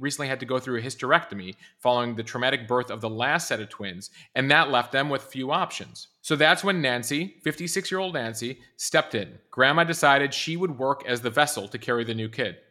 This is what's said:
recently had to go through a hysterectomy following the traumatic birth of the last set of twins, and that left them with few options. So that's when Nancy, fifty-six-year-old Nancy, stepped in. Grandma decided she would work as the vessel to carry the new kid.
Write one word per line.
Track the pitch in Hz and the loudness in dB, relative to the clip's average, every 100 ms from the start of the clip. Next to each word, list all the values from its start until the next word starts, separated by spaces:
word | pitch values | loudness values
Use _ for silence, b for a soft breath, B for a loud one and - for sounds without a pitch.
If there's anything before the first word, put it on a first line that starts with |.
recently | 139 143 139 | -6 -4 -4
had | 131 | -6
to | 123 | -2
go | 127 | -4
through | 127 120 | -2 -4
a | |
hysterectomy | 123 120 127 165 - 101 92 B B _ | -6 -6 2 2 2 -10 -10 B B _
following | 123 123 120 | 2 2 2
the | 113 | -4
traumatic | 113 127 123 135 113 | -6 -2 0 0 0
birth | 123 123 | -2 -2
of | 110 | -6
the | 113 | -6
last | 110 127 165 - | -2 0 0 0
set | 117 | -4
of | 104 | -6
twins, | - 101 90 - B B | -10 -10 -10 -14 B B
and | 127 135 | -2 4
that | 151 143 | 4 4
left | 127 120 | 2 2
them | 135 147 | 0 0
with | 135 | -2
few | - 131 131 | -6 -8 -2
options. | 165 175 - 95 - - _ | -2 -2 -6 -14 -16 -20 _
So | - 151 | -2 4
that's | 151 175 | 6 4
when | 196 185 | 2 0
Nancy, | 139 123 - 143 185 - | 0 0 -2 -4 -4 -6
fifty-six-year-old | 151 147 170 190 185 190 190 | -6 -4 -4 -4 -4 -4 -4
Nancy, | 160 113 113 117 131 b - | -4 -6 -6 -8 -10 b -10
stepped | - 160 - | 0 2 2
in. | 110 95 - _ | -2 -6 -10 _
Grandma | - 131 156 | 4 6 6
decided | 165 165 147 139 139 | 4 4 6 6 4
she | - - 165 | -2 -4 -2
would | 180 127 | -4 -2
work | 131 139 - | -2 -2 -2
as | 123 | -4
the | 120 | 0
vessel | 120 147 - 101 | 2 2 0 -6
to | 117 | -6
carry | 120 120 | -2 -2
the | 113 | -2
new | 113 110 | -4 -6
kid. | 110 110 87 _ | -4 -6 -6 _